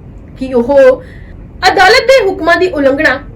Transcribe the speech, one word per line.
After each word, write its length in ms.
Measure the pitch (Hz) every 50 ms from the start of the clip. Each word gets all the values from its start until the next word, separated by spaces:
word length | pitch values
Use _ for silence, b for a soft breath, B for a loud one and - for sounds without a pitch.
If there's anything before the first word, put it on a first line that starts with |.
| - - - - - - - -
ਕਿ 140 | 262 254 262
ਉਹ 480 | 233 240 233 285 277 262 254 - - B B B B B B B B - - - - 359 381
ਅਦਾਲਤ 380 | 320 392 370 381 466 523 480
ਦੇ 180 | 480 539 508 403
ਹੁਕਮਾਂ 320 | 392 - - 320 339 339
ਦੀ 140 | 339 370 370
ਉਲੰਘਣਾ 480 | - 302 277 262 262 285 311 277 254 277 - - -